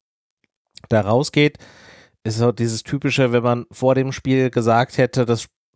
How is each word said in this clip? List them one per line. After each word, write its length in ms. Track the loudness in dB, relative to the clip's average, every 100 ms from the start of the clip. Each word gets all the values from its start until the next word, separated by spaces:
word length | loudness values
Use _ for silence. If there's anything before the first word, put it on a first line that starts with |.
| _ _ _ _ _ _ _ -20 -2
da 140 | 0
rausgeht. 560 | 2 0 0 0 0 -2 -14 -20 -20 -20 _ _
Es 120 | -6 0
ist 60 |
so 100 | 0
dieses 320 | 0 -4 -4
typische, 480 | -6 -4 -2 0 2
wenn 120 | 2
man 220 | 0 -2 -6
vor 240 | -2 0 0
dem 160 | -2
Spiel 400 | -6 -2 0 0
gesagt 480 | 0 2 2 0 0
hätte, 260 | 0 0 0
das 220 | -2 -4 _ _